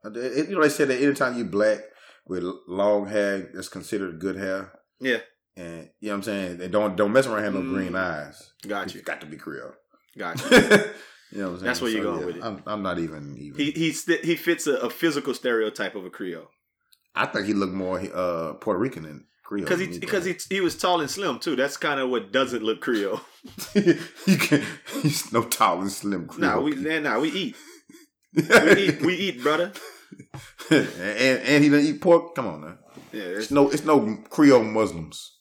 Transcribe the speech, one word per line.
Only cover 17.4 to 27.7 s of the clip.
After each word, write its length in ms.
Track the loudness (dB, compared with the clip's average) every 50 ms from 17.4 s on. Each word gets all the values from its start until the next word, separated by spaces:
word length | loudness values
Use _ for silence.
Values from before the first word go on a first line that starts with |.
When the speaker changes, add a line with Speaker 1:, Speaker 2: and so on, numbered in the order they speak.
| -2
Speaker 1:
he 60 | 0 0
looked 180 | 0 0 -2
more, 300 | -2 -4 -4 -4 -4 -4 -6 -6 -4
uh, 420 | -4 -2 -2 -2 -4 -6 -6 -8
Puerto 220 | -6 -4 -2 0
Rican 260 | 0 -2 -2 -4 -8 -14
than 200 | -14 -16 -18 _ _ _ _ _
Creole 200 | -8 -6 -6 -2
Speaker 2:
'Cause 140 | -2 0 -2
he, 60 | -2
Speaker 1:
to 60 | -6 -6
me, 60 | -10
Speaker 2:
because 280 | -6 -4 -4 -2 -2
Speaker 1:
but 140 | -4 -6 -8 -6 -4
Speaker 2:
he, 60 | -2
he 40 | 0
was 160 | 0 0 -2
tall 240 | 0 0 2 2 2
and 100 | 0 -4
slim 300 | -4 -4 -4 -4 -4 -4
too. 160 | -4 -4 0
That's 220 | 0 -2 -2 -2
kinda 280 | -4 -4 -2 -2 -2 -2
what 280 | 0 -2 -2 -2 0 0
doesn't 300 | 0 0 0 -2 -2 -2
look 180 | -2 -2 -2
Creole. 400 | -2 0 0 0 0 -2 -4 -6 -8 -16 -20 -20 _
Speaker 1:
<laughs> 260 | -20 -16 -14 -14 0 0
You 640 | 4 4 4 4 4 -2 -12 -14 -4 2 2 2
can't, 260 | 2 4 2 2 2 2 -2 -10 -12 _ -8 -6 0
he's 300 | 0 0 0 0 -6 0
no 120 | 0 0 0
tall 360 | 0 2 2 4 4 4 2
and 100 | -2 -4
slim 380 | -6 -4 -4 -4 -4 -4 -4
Creole. 220 | -8 -4 -2 0 2 2
Speaker 2:
Nah, 40 | 2
we, 120 | 0 0 -2
nah, 240 | -2 -2 -2 -2 0
nah, 200 | 0 0 0 0
we 80 | 0 0
eat. 240 | -2 -4 -6 -6 -8 -12 -20 -20